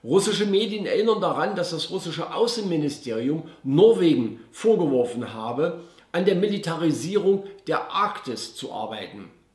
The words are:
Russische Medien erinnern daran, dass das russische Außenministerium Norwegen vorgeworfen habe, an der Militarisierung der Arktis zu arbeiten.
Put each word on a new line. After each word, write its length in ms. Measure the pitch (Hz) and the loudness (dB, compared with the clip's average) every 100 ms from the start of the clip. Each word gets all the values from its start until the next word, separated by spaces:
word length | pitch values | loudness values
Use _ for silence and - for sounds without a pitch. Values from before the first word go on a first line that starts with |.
Russische 440 | 117 175 202 185 208 | 4 2 4 0 2
Medien 400 | 196 220 208 190 | 2 2 -2 0
erinnern 340 | 151 226 226 | 2 2 2
daran, 360 | 175 143 180 190 | 0 0 -2 -2
dass 160 | 170 | -4
das 180 | 165 - | -4 -6
russische 420 | 185 170 151 - | -6 -6 -8 -6
Außenministerium 1160 | 151 233 233 202 165 147 - 123 113 127 160 - - | -2 0 0 -2 0 -2 -4 -6 -2 -2 -2 -6 -10
Norwegen 760 | 135 143 220 202 175 127 110 - - | 0 6 6 8 4 4 0 -6 -16
vorgeworfen 840 | - 220 202 160 127 120 117 113 | -2 2 4 4 2 0 -4 -8
habe, 500 | 110 110 123 170 175 - - _ | -8 -8 -2 -2 -4 -16 -20 _
an 120 | 170 | 0
der 120 | 190 180 | 2 2
Militarisierung 1080 | 208 202 165 160 165 127 151 202 185 196 - - - | 0 -2 -4 -2 0 0 0 2 2 2 -2 -14 -4
der 260 | 156 - | -4 -2
Arktis 640 | - 156 - - 110 - | -2 -2 -4 -8 -8 -10
zu 180 | - 131 | -12 -10
arbeiten. 580 | 104 110 107 98 104 98 _ _ | -8 -8 -8 -12 -14 -18 _ _